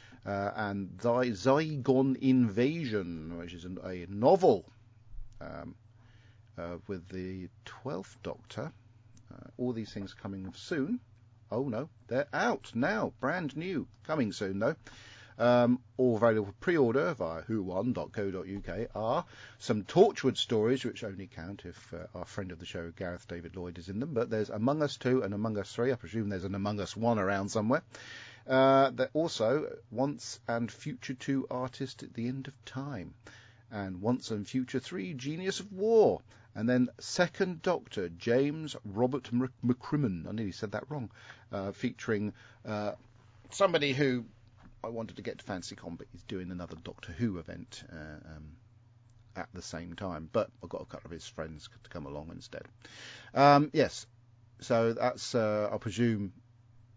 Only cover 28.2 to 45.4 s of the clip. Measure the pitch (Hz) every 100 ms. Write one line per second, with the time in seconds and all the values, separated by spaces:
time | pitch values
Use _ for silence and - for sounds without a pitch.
28.2 | - - - 131 135 135 135 123 131 151
29.2 | 165 - 110 143 - - - 110 135 139
30.2 | - - - 117 117 - - 123 - 131
31.2 | - 135 131 127 127 - 131 - 127 120
32.2 | 117 135 135 - - 127 139 127 78 -
33.2 | - - - - - 110 98 92 104 123
34.2 | - 110 101 131 127 131 - 180 185 143
35.2 | 131 160 185 190 196 185 214 226 175 90
36.2 | - - - - 113 127 123 - - -
37.2 | 175 - 185 165 190 175 - - 90 85
38.2 | 117 120 143 156 156 - 107 98 123 139
39.2 | - 120 127 - 120 123 - 151 131 90
40.2 | 87 104 107 85 107 104 - 147 107 -
41.2 | - - - 101 98 98 127 - - 110
42.2 | 104 117 - - - 107 104 - - -
43.2 | - - - - 196 170 143 131 139 123
44.2 | 113 - - - - - 113 117 110 90
45.2 | 104 101